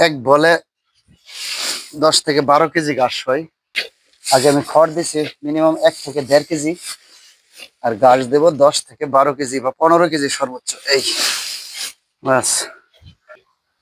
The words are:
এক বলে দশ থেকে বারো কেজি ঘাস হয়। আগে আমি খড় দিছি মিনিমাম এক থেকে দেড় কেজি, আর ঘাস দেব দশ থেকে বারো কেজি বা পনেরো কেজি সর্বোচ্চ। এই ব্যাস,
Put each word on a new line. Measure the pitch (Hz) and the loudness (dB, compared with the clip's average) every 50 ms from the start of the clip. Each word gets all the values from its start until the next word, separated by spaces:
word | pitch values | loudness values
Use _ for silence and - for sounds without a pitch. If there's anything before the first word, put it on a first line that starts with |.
| 165 | 0
এক | 165 156 135 117 131 | 0 0 -2 0 2
বলে | 139 147 156 165 170 160 - _ _ _ _ _ _ _ _ _ _ _ _ - - - - - - - - - - - - - - 151 143 | 4 4 6 4 2 2 -2 _ _ _ _ _ _ _ _ _ _ _ _ -20 -16 -14 -12 -10 -10 -8 -8 -8 -8 -10 -12 -16 -6 0 2
দশ | 156 151 - - | 2 2 2 0
থেকে | - 147 143 143 120 | 0 0 0 2 4
বারো | 143 147 165 156 - | 4 4 4 2 0
কেজি | 175 156 147 147 | -4 -2 -2 -2
ঘাস | 120 127 120 - - - | 0 0 -2 -2 -4 -4
হয়। | - 127 147 160 160 _ _ _ _ _ - - - _ _ _ _ _ _ _ | -2 -2 -2 -4 -8 _ _ _ _ _ -10 -10 -10 _ _ _ _ _ _ _
আগে | - - 131 123 147 139 | 0 0 4 4 4 2
আমি | 143 135 - - | 2 -2 0 2
খড় | 151 160 160 156 | 2 2 2 0
দিছি | 165 165 - - 151 151 135 - _ - | -4 -6 -6 -4 -4 -6 -6 -8 _ -8
মিনিমাম | 147 151 156 160 160 160 160 156 160 | -6 -2 0 2 0 0 2 0 0
এক | 156 - - | 0 0 -12
থেকে | 147 131 147 135 113 | -8 -8 -6 -2 2
দেড় | 139 147 151 - | 2 2 2 2
কেজি, | 170 151 143 156 170 180 - - - - _ _ _ _ _ _ _ _ _ _ _ - - - _ _ - | -6 -4 -4 -4 -6 -6 -10 -14 -16 -16 _ _ _ _ _ _ _ _ _ _ _ -20 -20 -20 _ _ -4
আর | 120 117 101 117 | -4 -2 4 4
ঘাস | 127 123 131 131 120 127 | 6 6 4 2 0 0
দেব | 147 151 170 160 127 139 | 2 2 2 2 4 2
দশ | 147 151 - - - | 2 2 0 -8 -8
থেকে | - _ 151 143 131 | -12 _ -10 0 2
বারো | 135 139 143 143 131 | 2 2 2 0 -4
কেজি | 143 123 127 135 117 | -6 -6 -6 -4 -6
বা | 131 131 - | -6 -4 0
পনেরো | 160 165 170 170 175 165 147 | 2 2 4 4 2 2 0
কেজি | 151 143 139 - - | -2 -4 -4 -4 -6
সর্বোচ্চ। | 139 127 127 123 - - - - - - 139 | -6 -8 -8 -14 -12 -12 -12 -12 -4 -2 -2
এই | 135 120 - - - - - - - - - - - - - - - - - - _ _ _ _ _ - | -2 -2 -2 -4 -4 -4 -4 -4 -6 -8 -12 -12 -14 -16 -16 -14 -12 -12 -12 -14 _ _ _ _ _ -2
ব্যাস, | 135 131 127 - - - - - - - - _ _ _ _ _ - - _ _ _ - _ _ _ _ _ _ _ _ _ | 0 0 0 0 0 -4 -4 -6 -8 -14 -20 _ _ _ _ _ -20 -20 _ _ _ -20 _ _ _ _ _ _ _ _ _